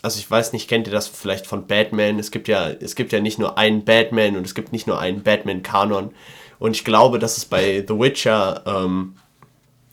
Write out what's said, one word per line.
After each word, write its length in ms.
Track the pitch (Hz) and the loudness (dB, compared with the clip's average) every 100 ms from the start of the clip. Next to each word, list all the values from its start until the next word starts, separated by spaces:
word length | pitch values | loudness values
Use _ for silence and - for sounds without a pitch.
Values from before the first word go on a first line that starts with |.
also 160 | 120 104 | -8 -6
ich 100 | - | 0
weiß 240 | 113 113 | 0 0
nicht, 140 | 117 - | -6 -2
kennt 200 | 117 101 | -2 0
ihr 60 | |
das 140 | 101 - | -4 -4
vielleicht 400 | - 101 95 - | -8 -6 -6 -4
von 180 | 101 95 | -10 -2
Batman? 540 | 104 107 107 104 107 | 0 2 2 0 0
Es 100 | 104 | -4
gibt 180 | 110 - | -8 0
ja, 200 | 101 80 | 0 0
es 260 | - 104 - | -6 -10 -6
gibt 160 | 120 | -2
ja 100 | 107 | 0
nicht 180 | 107 107 | -2 -2
nur 180 | 101 - | -2 2
einen 280 | 110 107 104 | 4 4 4
Batman 520 | 113 113 113 104 98 | 4 4 2 2 0
und 80 | 92 | -6
es 80 | |
gibt 180 | - - | -8 -8
nicht 140 | 113 - | -8 -4
nur 140 | 95 | -2
einen 240 | 92 98 | -2 -2
Batman-Kanon. 880 | 107 104 - 92 92 98 101 98 98 - - - - _ | 0 0 0 -6 -2 0 2 0 -4 -14 -20 -20 -20 _
Und 140 | 110 | -2
ich 140 | 110 - | -2 2
glaube, 340 | 110 127 120 | 6 6 4
dass 180 | 113 - | -2 -4
es 80 | - | -2
bei 380 | 95 98 98 98 | 0 2 0 -2
The 140 | 107 | 0
Witcher, 640 | 127 - 117 107 95 - - | 0 2 0 2 0 -2 -4
ähm, 520 | 98 92 92 92 - _ _ _ _ _ _ _ | -2 -2 -2 -6 -12 _ _ _ _ _ _ _